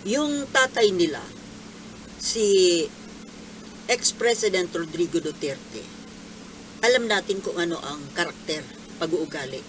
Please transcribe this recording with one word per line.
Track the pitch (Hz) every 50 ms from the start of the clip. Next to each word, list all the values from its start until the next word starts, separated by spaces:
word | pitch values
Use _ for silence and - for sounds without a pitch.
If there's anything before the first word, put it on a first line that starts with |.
| -
yung | 190 226 277 302 294 294 285 277 269
tatay | - 269 262 262 - 247 226 208
nila, | 190 180 170 160 139 120 - - - - - - - - - - - - - - - - - - - -
si | - - - 226 214 202 196 190 185 180 175 170 156 143 - - - - - - - - - - - - - - - - - - -
ex-president | - 247 240 - - - - 226 240 233 226 220 208 185 185 180 170 -
Rodrigo | 165 170 156 156 165 175 165 - 170 160
Duterte, | 156 147 - - 143 135 - - - - 110 - - - - - - - - - - - - - - - - - - - - -
alam | 233 247 254 240
natin | 226 214 196 185 - 196 190
kung | 185 190 156
ano | 170 170 170 165 -
ang | - 139 147 147 143 139
karakter, | - 175 175 165 - - - - 156 151 139 - - - - - - -
pag-uugali. | 165 160 160 151 160 151 156 151 135 131 135 131 117